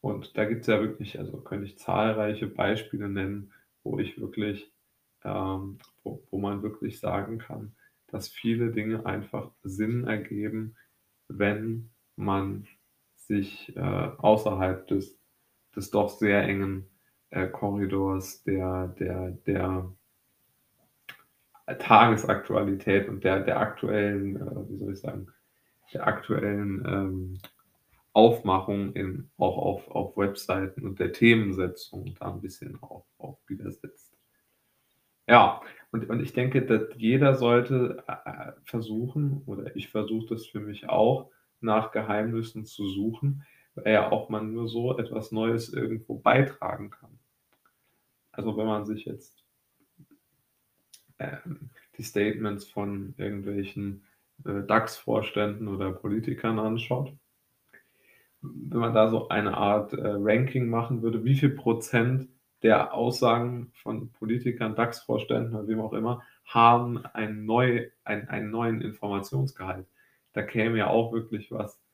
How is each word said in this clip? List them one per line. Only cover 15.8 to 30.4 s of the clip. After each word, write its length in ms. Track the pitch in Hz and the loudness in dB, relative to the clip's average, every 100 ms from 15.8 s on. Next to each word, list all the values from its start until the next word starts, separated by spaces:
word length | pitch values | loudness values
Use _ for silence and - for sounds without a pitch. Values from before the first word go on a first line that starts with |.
| 98 | 0
doch 200 | 104 104 | 2 2
sehr 340 | - 107 101 | 2 4 4
engen, 420 | 98 98 98 95 92 _ _ _ _ | 4 0 -2 -4 -10 _ _ _ _
äh, 160 | 90 92 | -4 -4
Korridors 960 | - 101 101 98 98 95 95 95 - | -2 -2 0 0 0 0 -2 -6 -8
der, 460 | - 95 92 92 90 92 | -2 -2 0 -2 -4 -4
der, 320 | 92 90 92 - - | -4 -4 -6 -6 -2
der 440 | 98 92 92 92 92 _ _ _ _ _ _ _ _ _ _ - - _ _ _ _ - - | 0 0 -2 -6 -12 _ _ _ _ _ _ _ _ _ _ -20 -20 _ _ _ _ -12 -8
Tagesaktualität 1300 | - 110 117 104 - 104 - 101 101 98 - 98 98 | 8 10 10 6 2 -2 0 0 0 -2 2 2 2
und 140 | 98 | -2
der, 160 | 95 95 | 2 2
der 200 | 98 120 | 2 0
aktuellen, 760 | 107 - - 104 104 101 98 98 | 0 -2 -2 0 0 0 -2 -4
äh, 340 | 98 98 98 | -6 -8 -10
wie 80 | 98 | -8
soll 160 | 98 | -8
ich 60 | 98 | -8
sagen, 280 | - 95 95 _ _ _ _ _ _ | -8 -10 -12 _ _ _ _ _ _
der 140 | - 104 | -4 -2
aktuellen, 800 | 101 - 104 104 101 104 95 - | -2 -2 -2 0 -2 -2 -4 -2
ähm, 540 | 98 98 92 92 92 - _ _ _ _ _ _ | -2 -2 -4 -8 -10 -16 _ _ _ _ _ _
Aufmachung 800 | 110 113 - 98 92 98 101 98 | 10 10 10 2 2 2 -2 -2
in, 380 | - 98 92 - - | -4 -4 -6 -10 0
auch 200 | 92 - | 2 2
auf, 320 | - - - | -2 -2 -4
auf 280 | - 95 - | -4 -4 0
Webseiten 680 | 98 - | 0 0